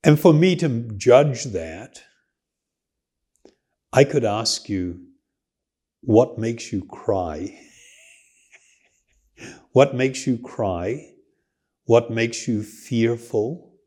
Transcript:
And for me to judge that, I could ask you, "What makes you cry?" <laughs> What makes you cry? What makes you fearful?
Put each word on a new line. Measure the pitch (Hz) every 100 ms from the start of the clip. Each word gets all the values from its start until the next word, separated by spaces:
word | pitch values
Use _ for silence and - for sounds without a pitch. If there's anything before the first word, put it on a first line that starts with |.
And | 156 151
for | 180
me | 151 185 175
to | 160 117 117 101
judge | 123 123 151 120
that, | 131 95 82 82 123 - _ _ _ _ _ _ _ _ _ _ _ _ _ _ _ _ _ _ _
I | 131
could | 143 147
ask | 110 104 113 - -
you, | 98 90 87 - _ _ _ _ _ _ _ _ _
"What | 120 110 127 -
makes | 113 117 -
you | 101
cry?" | - - - 95 87 76 95 -
<laughs> | _ _ - - _ _ _ _ _ _ _ _ _ _ _ _ _ _ - - _
What | 127 139
makes | 123 131 127 -
you | 117
cry? | - - 101 87 92 139 - _ _ _ _ _ _ _ -
What | 117 117
makes | 113 117 - -
you | 107
fearful? | 104 - - 117 113 117 - 113 113 170 _ _